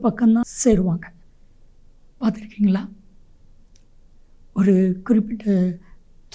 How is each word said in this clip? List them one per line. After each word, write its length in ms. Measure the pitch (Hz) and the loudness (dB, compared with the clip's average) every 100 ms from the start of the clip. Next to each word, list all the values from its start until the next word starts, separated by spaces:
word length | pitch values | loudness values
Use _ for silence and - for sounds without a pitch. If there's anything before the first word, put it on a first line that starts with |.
பக்கம்தான் 380 | 233 - 233 226 - - | -2 2 2 2 0 -2
சேருவாங்க. 400 | 247 202 185 170 - - - _ - _ - - - - - - | 2 2 0 -4 -8 -20 -20 _ -20 _ -20 -20 -20 -20 -20 -4
பார்த்துருக்கீங்களா? 680 | 220 - - - 202 190 - - - - - - - - - - _ - - - - - - | -4 -4 -10 -2 0 0 -4 -16 -20 -20 -20 -20 -20 -20 -20 -20 _ -20 -20 -20 -20 -20 -10
ஒரு 460 | 190 196 185 190 185 | 0 2 4 2 -2
குறிப்பிட்ட 720 | 214 220 214 220 214 190 185 175 - - _ - - | 0 0 0 -6 -2 0 0 -4 -16 -20 _ -20 -8